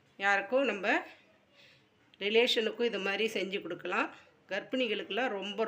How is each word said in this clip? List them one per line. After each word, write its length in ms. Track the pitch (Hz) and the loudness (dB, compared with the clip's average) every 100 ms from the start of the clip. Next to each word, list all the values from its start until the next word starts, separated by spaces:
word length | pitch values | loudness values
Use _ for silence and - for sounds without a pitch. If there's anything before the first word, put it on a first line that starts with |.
| _ - | _ -2
யாருக்கும் 440 | 196 202 - 254 269 | 2 2 2 2 2
நம்ம 160 | 202 196 311 - - _ _ _ - - - _ _ _ - 196 | 0 0 0 -2 -14 _ _ _ -20 -20 -20 _ _ _ -6 2
ரிலேஷனுக்கும் 640 | 220 240 240 220 220 240 | 4 4 4 0 0 0
இது 80 | 196 196 | 0 -2
மாதிரி 180 | 196 214 214 | 0 0 -2
செஞ்சு 220 | 185 190 170 | -4 -4 -6
கொடுக்கலாம். 420 | 170 180 202 320 - - _ - | -8 -2 -2 -2 -6 -20 _ -8
கர்ப்பிணிகளுக்கெல்லாம் 840 | 190 208 262 240 208 190 196 254 202 | -6 -2 0 0 -2 -4 -2 -2 -2
ரொம்ப 240 | 196 196 | -4 -2